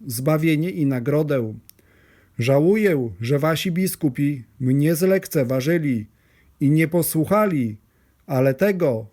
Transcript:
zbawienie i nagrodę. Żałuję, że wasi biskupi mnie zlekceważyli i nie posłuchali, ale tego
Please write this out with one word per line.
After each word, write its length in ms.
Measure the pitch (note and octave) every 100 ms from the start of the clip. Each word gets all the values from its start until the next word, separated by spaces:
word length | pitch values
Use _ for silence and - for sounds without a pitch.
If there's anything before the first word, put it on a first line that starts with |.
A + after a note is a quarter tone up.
| F3
zbawienie 640 | A2+ C#3 D#3 D#3+ D3+ E3+
i 160 | F#3+ C#3
nagrodę. 680 | C3 A#2 D3 D3+ C#3 A2 A2 _ - _ _ _ _ _ -
Żałuję, 720 | A#2 C#3 E3 G#3+ G3+ D3 A#2 F2+
że 180 | A#2 C#3+
wasi 340 | D#3 D#3+ F#3+
biskupi 720 | F3 F#3 - D3+ B2+ C#3+ C#3 A2+ -
mnie 340 | B2+ C#3 D3+
zlekceważyli 1120 | D#3 F#3+ F#3+ - D#3 A#2+ C3 C3+ E3+ D3 A#2 G#2 _ _ _ _ -
i 100 | C#3
nie 180 | D#3 D#3
posłuchali, 880 | F3 D#3 D#3+ D3 G#3 G#3+ D#3 A#2 G#2+ _ _ _ _ -
ale 280 | C3+ C3+
tego 520 | C3 G3+ F#3 D#3+ A2+ G#2+